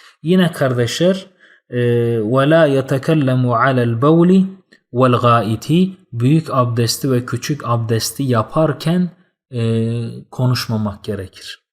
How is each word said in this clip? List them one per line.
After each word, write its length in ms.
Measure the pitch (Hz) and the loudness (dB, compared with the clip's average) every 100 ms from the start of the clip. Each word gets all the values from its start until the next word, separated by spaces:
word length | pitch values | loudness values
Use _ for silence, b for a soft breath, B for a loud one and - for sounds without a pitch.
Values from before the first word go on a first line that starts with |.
| B B | B B
Yine 280 | 151 185 165 | 0 2 2
kardeşler, 760 | - 135 123 117 - 175 190 - b b b _ | 0 -2 0 -2 0 0 0 -8 b b b _
e, 100 | 123 120 120 117 117 | -2 0 0 0 -2
وَلَا 600 | 107 131 139 165 151 135 | 0 2 4 4 4 2
يَتَكَلَّمُ 680 | 135 135 - 160 131 127 123 | 0 -2 0 0 2 0 0
عَلَى 380 | 117 131 123 | 0 2 2
الْبَوْلِ 640 | 117 117 143 165 175 190 190 - _ b _ | 0 2 4 4 6 4 2 -6 _ b _
وَالْغَائِتِ, 1000 | 123 127 120 120 117 107 113 - 165 185 185 _ | 0 2 2 4 2 0 -6 0 0 0 -4 _
büyük 360 | 117 127 156 156 | -2 2 2 2
abdesti 600 | 131 123 117 117 - 139 | -2 0 0 -2 -2 -2
ve 140 | 123 123 | -2 -2
küçük 360 | 117 - 143 113 | -8 -6 -6 -4
abdesti 580 | 117 113 113 - - | -4 -2 -2 -4 -6
yaparken, 880 | 139 117 110 - 156 135 160 180 175 - b _ _ | -2 -2 0 0 0 0 -2 0 -2 -6 b _ _
e, 760 | 123 113 113 113 117 117 120 - | -4 -2 0 -2 -4 -8 -12 -14
konuşmamak 720 | - 127 123 - 110 107 98 | -2 0 0 -2 -4 -4 -6
gerekir. 560 | - 101 90 - - - _ | -10 -10 -10 -16 -20 -20 _